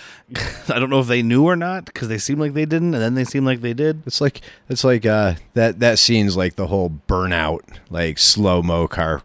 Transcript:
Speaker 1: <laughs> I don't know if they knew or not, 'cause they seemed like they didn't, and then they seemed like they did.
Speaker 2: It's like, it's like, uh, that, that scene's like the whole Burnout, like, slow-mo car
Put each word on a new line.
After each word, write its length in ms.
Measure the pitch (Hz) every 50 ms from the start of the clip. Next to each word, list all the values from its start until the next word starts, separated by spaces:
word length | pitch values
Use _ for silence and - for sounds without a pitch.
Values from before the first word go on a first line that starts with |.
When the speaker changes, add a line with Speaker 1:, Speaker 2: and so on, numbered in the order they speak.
| - - - - _ -
Speaker 1:
<laughs> 380 | - - - - - - - -
I 100 | - 120
don't 120 | 131 131
know 100 | 139 135
if 60 | 127
they 160 | 120 123 123
knew 220 | 117 113 120 131 151
or 120 | 170 180
not, 360 | 170 170 180 185 190 - - -
'cause 140 | - 127 110
they 100 | 113 104
seemed 220 | - - 143 147
like 120 | 151 147
they 140 | 139 151 156
didn't, 260 | 151 160 165 170 175
and 100 | 156 120
then 120 | 110 117 127
they 100 | 131 127
seemed 220 | 120 - 139 135
like 160 | 131 127 117
they 100 | 120 120
did. 300 | 117 123 151 156 156 156 156
Speaker 2:
It's 140 | 131 - -
like, 220 | 147 139 - - - - - - _ -
it's 160 | 131 - -
like, 220 | 131 127 113 110
uh, 300 | 110 107 107 104 98 87 - - - -
that, 260 | 120 113 113 90 95
that 180 | 120 120 113 -
scene's 380 | - 117 117 110 104 101 90
like 200 | 92 92 90 -
the 100 | - 95
whole 260 | 78 95 98 90 85 78 73 _ -
Burnout, 520 | 98 92 92 92 90 82 78 78 80 - - - - - - -
like, 300 | 82 85 85 82 76 -
slow-mo 680 | - - - 104 104 95 90 87 85 85 85 85 85 -
car 340 | - 85 82 80 78 71